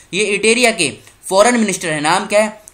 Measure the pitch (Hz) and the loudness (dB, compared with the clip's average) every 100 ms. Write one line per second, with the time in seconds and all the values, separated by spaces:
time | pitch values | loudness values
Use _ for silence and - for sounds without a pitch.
0 | - 175 208 202 220 233 240 220 151 110 | -10 -4 -2 0 0 2 2 0 -4 -6
1 | - _ - 190 220 247 214 190 175 156 | -16 _ -2 2 4 2 0 -2 -6 -4
2 | 151 185 208 208 214 - - | 0 -2 0 0 0 -4 -20